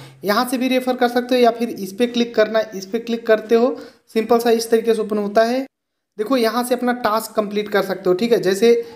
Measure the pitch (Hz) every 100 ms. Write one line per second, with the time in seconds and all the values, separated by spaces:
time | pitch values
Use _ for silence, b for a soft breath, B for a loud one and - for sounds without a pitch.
0 | B B 185 208 247 254 254 254 254 254
1 | 240 247 247 254 233 233 233 - 190 -
2 | 240 240 233 - 208 220 214 190 190 226
3 | 233 226 226 214 - 233 247 285 B B
4 | _ 226 220 233 240 226 226 226 220 220
5 | 208 214 202 214 226 262 269 _ _ _
6 | _ - 214 262 220 233 240 240 247 240
7 | 214 220 220 - 208 208 208 202 190 185
8 | 185 180 233 214 175 196 233 233 B